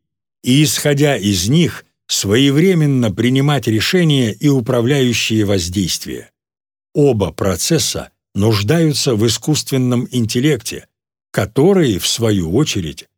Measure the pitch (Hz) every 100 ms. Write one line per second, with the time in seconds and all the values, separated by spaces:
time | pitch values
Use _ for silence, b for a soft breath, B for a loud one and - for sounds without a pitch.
0 | _ _ _ _ - 143 147 - 151 143
1 | 147 135 101 95 95 160 160 - - _
2 | - - 98 113 139 139 190 180 147 131
3 | 117 95 120 131 139 143 117 110 - 185
4 | 165 139 117 98 143 135 117 123 117 143
5 | 127 113 - 110 101 98 85 92 87 -
6 | - 62 - _ _ _ _ _ _ 165
7 | 143 113 90 - 98 87 - 160 - 76
8 | 65 _ _ 101 107 104 101 165 160 143
9 | - 110 117 107 - 147 - 135 127 120
10 | 123 123 110 120 143 123 - - - _
11 | _ _ _ - 101 - 160 190 143 90
12 | - - 113 104 80 104 151 104 80 -
13 | -